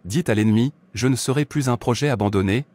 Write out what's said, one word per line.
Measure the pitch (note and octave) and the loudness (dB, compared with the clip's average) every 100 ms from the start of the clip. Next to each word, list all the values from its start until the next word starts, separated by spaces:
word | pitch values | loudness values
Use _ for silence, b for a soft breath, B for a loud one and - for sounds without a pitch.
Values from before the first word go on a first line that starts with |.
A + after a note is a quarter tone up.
Dites | F2 G#2 E3+ | -2 -4 0
à | |
l'ennemi, « | G#2+ G#2+ G#2+ C3 - _ | 2 2 2 0 -4 _
Je | G2+ B2+ | -2 0
ne | B2+ | 0
serai | - C3 | 0 -2
plus | D3 D3+ C3 | -2 -2 -2
un | B2 | -2
projet | - A#2 D3 | -2 -2 0
abandonné | A#2 G#2 G2+ F#2+ A2 D3 | 0 0 0 0 -2 -4